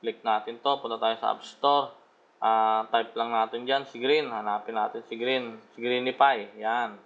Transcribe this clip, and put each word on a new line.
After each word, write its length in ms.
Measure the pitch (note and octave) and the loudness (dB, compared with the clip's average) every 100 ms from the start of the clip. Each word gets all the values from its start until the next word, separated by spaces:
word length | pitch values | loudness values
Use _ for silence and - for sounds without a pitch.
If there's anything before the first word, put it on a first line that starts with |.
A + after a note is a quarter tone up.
Click 240 | A#2 G#2+ | -6 -6
natin 400 | A#2 A2 A2 A#2 | 0 0 -2 -4
to, 160 | C#3 C#3 | -2 0
punta 160 | A#2 A2 | -2 -2
tayo 200 | A2+ A2 | 0 0
sa 160 | A2+ G#2+ | -2 -2
App 80 | |
Store. 480 | - - C#3+ C#3+ C#3+ - _ _ _ _ | -6 0 4 4 2 -8 _ _ _ _
Ah, 480 | A2 A2+ A2 A2 A2 | 2 4 4 2 2
type 240 | A#2 A2+ A2+ | 0 0 -4
lang 160 | A#2 A#2 | -2 0
natin 320 | A2+ A#2+ B2 | 0 -2 -2
dyan, 160 | C#3 | -2
si 160 | C#3 A#2+ | -2 -4
Green. 320 | B2+ D3+ C#3 | 2 2 2
Hanapin 400 | A2+ G#2 G#2 - | -4 -2 -4 -2
natin 320 | A2+ G#2 A#2 | -2 -2 -4
si 80 | - A#2 | -10 -4
Green. 400 | A#2+ C3 A#2+ A2 - - | 0 0 -2 -10 -18 -6
Si 80 | |
Greenify. 720 | A#2+ B2 B2+ B2+ C#3 B2 G2+ G#2 | -2 0 0 4 4 4 -4 -6
Yan. 400 | G#2+ A#2 A#2 G#2 | -2 0 -2 -8